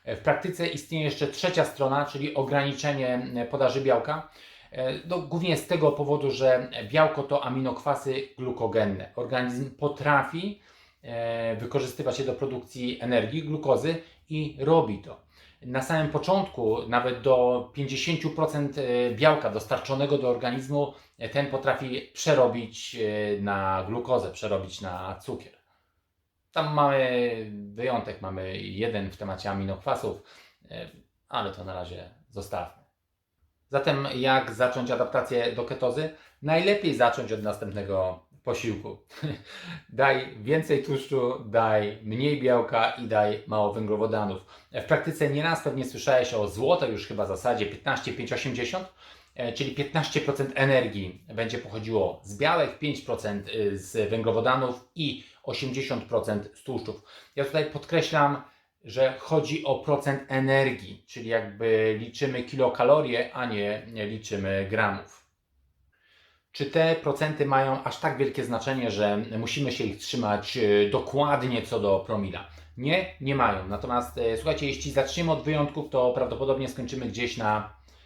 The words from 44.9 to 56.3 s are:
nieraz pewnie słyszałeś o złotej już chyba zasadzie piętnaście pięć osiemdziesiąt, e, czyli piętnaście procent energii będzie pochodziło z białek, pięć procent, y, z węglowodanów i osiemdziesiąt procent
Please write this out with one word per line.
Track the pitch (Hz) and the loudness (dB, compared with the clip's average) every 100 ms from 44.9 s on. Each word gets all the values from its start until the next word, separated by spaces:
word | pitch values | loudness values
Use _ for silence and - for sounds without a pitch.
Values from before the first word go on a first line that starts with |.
| 156 170 - 147 | 0 0 0 0
nieraz | 139 160 160 | 0 0 0
pewnie | - 135 127 | -2 -2 -4
słyszałeś | 110 - 127 - | -4 2 4 4
o | 113 101 | 0 -2
złotej | 90 135 175 127 | 0 2 2 2
już | 104 - | -4 -6
chyba | 107 95 | -4 -4
zasadzie | 95 123 110 101 | -2 0 0 -2
piętnaście | - 147 127 127 | -4 -4 -2 -4
pięć | 107 113 | -6 -4
osiemdziesiąt, | 123 139 123 120 185 185 - - - _ - | -4 -4 -4 -4 -4 -8 -16 -20 -20 _ -8
e, | 120 | -6
czyli | - 135 143 | -4 -4 -4
piętnaście | 139 156 143 151 | -2 -2 0 -2
procent | 143 135 135 135 | 0 0 0 2
energii | 135 131 117 98 92 - - 110 | 4 4 2 -2 -8 -10 -10 -6
będzie | 113 123 | -4 -4
pochodziło | 104 110 107 110 90 - | -8 -8 0 2 2 -2
z | 98 101 | -10 -2
białek, | 147 170 143 - | 2 2 0 -2
pięć | 151 - | -4 -4
procent, | - 110 107 101 101 | -4 -4 -4 -6 -6
y, | 110 101 98 | -2 -2 -2
z | - 113 104 | -4 -2 0
węglowodanów | 113 110 107 120 131 127 123 - - | 0 0 2 4 2 0 -4 -10 -4
i | 147 - - - | -4 -4 -12 -14
osiemdziesiąt | - 110 131 127 135 120 | -8 -6 -4 -4 -4 -4
procent | - 117 110 | -2 -2 0